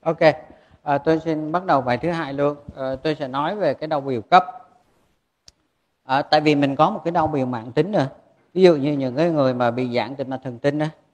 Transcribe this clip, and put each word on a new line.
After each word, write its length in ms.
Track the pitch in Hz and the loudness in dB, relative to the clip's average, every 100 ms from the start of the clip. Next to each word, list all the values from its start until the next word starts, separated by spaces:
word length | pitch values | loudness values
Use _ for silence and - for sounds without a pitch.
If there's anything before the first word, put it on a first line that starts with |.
| - | -4
Ok, 260 | 160 160 143 - - _ _ | 2 4 2 -8 -20 _ _
à, 140 | - 143 | -4 -2
tôi 220 | 147 160 | 0 0
xin 320 | 160 156 151 | 0 -4 -2
bắt 140 | 170 185 | -4 0
đầu 160 | 147 | 0
bài 160 | 127 123 | 2 -2
thứ 120 | 160 | -2
hai 240 | 165 147 | -4 -6
luôn. 240 | 139 143 147 - - | -2 -2 -2 -14 -10
Ờ, 200 | 135 131 | -8 -4
tôi 200 | 156 151 | -4 -4
sẽ 120 | 139 | -6
nói 280 | 135 151 214 | -4 -4 -2
về 180 | 170 | -2
cái 140 | 131 156 | -2 -4
đau 140 | 151 | -4
bìu 200 | 135 123 | -2 -6
cấp. 220 | 104 180 - - - _ _ _ _ _ _ _ _ _ _ _ _ _ | 4 4 4 -12 -20 _ _ _ _ _ _ _ _ _ _ _ _ _
À, 180 | - 135 | -2 -2
tại 200 | 147 156 | 2 2
vì 140 | 151 143 | 4 2
mình 200 | 143 139 | 2 2
có 140 | 160 | 2
một 120 | 208 | 2
cái 80 | 170 | -4
đau 160 | 170 156 | 0 0
bìu 180 | 147 127 | 0 -2
mãn 260 | 123 113 | -4 -6
tính 200 | 123 165 | -2 0
nữa. 160 | 208 135 - _ _ _ | 0 -2 -4 _ _ _
Ví 80 | 180 | 4
dụ 140 | 185 156 | 6 6
như 180 | 139 | 2
những 220 | 147 131 123 | -2 -4 -2
cái 140 | 170 | 0
người 240 | 156 135 | 2 0
mà 180 | 123 120 | 2 0
bị 240 | 120 127 120 | 0 -2 -2
giãn 200 | 110 135 | -4 -6
tĩnh 140 | 127 | -8
mạch 100 | 131 | -8
thần 160 | 135 120 | -10 -4
kinh 200 | 143 147 | -2 -2
á 100 | 151 156 _ | -4 -6 _